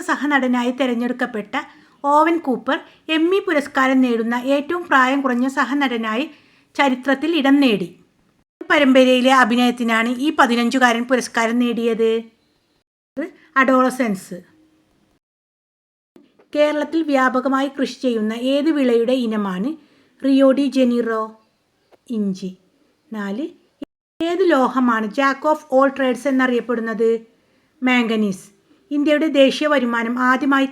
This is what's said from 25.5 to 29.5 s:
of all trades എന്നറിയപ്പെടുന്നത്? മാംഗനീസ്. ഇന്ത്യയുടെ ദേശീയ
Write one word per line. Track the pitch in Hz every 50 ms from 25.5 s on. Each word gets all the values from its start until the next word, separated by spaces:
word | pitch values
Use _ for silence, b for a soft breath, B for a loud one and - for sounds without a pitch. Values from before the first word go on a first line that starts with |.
| 302
of | 302 - - 262
all | 262 277 277 262 269
trades | 269 254 240 247 - 285
എന്നറിയപ്പെടുന്നത്? | 269 262 254 247 247 233 233 240 240 233 226 226 220 202 226 226 226 226 226 - _ _ _ _ _ _ _ _ _ - 254 254
മാംഗനീസ്. | 254 247 233 214 226 220 214 202 190 - - - _ b b b b b b - 285
ഇന്ത്യയുടെ | 294 285 311 294 294 311 311 269 277
ദേശീയ | 269 262